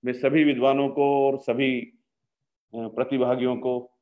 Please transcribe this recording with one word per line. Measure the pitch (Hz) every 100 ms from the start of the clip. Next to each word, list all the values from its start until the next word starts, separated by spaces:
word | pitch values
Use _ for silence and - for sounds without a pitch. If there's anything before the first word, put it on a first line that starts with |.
| 123
मैं |
सभी | 123 135 156
विद्वानों | 151 131 135 139 139
को | 135 139 139 139
और | 135
सभी, | - 120 135 127 117 _ _ _ _ _ _ _ _ 113
अ, | 113
प्रतिभागियों | 120 127 139 123 123 127 123
को | 127 123 123 _